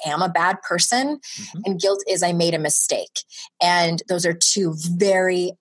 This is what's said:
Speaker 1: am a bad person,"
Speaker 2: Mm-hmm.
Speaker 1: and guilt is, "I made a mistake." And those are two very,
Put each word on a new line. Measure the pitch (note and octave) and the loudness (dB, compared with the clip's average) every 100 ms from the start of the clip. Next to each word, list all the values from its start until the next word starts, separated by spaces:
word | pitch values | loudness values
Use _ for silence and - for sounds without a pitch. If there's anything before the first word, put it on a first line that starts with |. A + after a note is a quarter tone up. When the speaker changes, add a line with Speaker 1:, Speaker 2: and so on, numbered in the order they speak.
Speaker 1:
am | D#3 D3+ | -4 -2
a | F#3 | 0
bad | E3+ F3+ F#3+ | 2 2 0
person," | - F3 - B3 C#4 C#4+ | -4 0 2 0 0 -4
Speaker 2:
Mm-hmm. | - - - E3 | -10 -14 -12 -8
Speaker 1:
and | G3 F3+ | -4 -2
guilt | G3 G3 - | 0 0 -2
is, | F3+ | -2
"I | F3 | 0
made | E3+ E3+ | 2 0
a | D#3+ | 0
mistake." | F3 - - A2+ - - - - - _ | 0 0 0 -2 -4 -10 -12 -18 -20 _
And | F3 F3 E3+ E3+ - | 2 4 2 0 -2
those | F3 F3 | -2 0
are | |
two | E3+ - G3+ F3 D#3 | 2 0 2 0 -2
very, | E3+ F3 G3 F#3 F#3 F3+ F3+ - | -4 0 2 4 2 2 -2 -6